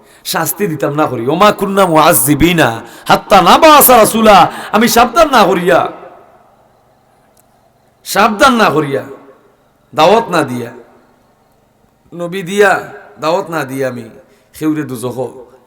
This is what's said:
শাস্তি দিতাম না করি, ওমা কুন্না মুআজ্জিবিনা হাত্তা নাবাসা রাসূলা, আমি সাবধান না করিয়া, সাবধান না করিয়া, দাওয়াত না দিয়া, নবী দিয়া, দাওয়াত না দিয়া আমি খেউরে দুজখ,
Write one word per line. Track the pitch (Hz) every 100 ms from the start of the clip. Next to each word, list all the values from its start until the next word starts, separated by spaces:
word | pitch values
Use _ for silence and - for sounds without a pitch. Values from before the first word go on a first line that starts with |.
| _ _
শাস্তি | - 185 160 - 208
দিতাম | 151 156
না | 143 151
করি, | 123 117
ওমা | 165 208
কুন্না | 202 202 196 190
মুআজ্জিবিনা | 156 156 170 139 143 160 175 131 113 - - -
হাত্তা | 196 - 202
নাবাসা | 180 262 320 294 - 247
রাসূলা, | 208 220 220 196 156 - -
আমি | 214 233
সাবধান | 233 240 320 320
না | 262
করিয়া, | 185 190 175 160 127 - - - _ _ _ _ _ _ _ _ _ _ _ _ _ _ _ _ _ _
সাবধান | - 185 226 208 285
না | 233 196
করিয়া, | 147 143 135 120 - - - _ _ _ _ _
দাওয়াত | - 160 220 226
না | 170
দিয়া, | 131 123 117 120 - _ _ _ _ _ _ _ _ _ _ _ _
নবী | 170 175 185
দিয়া, | 170 202 202 156 - - - -
দাওয়াত | 151 180 190
না | 165
দিয়া | 135 135 131
আমি | 123 117 - _ _ _
খেউরে | - 156 151
দুজখ, | 135 123 123 117 120 - - _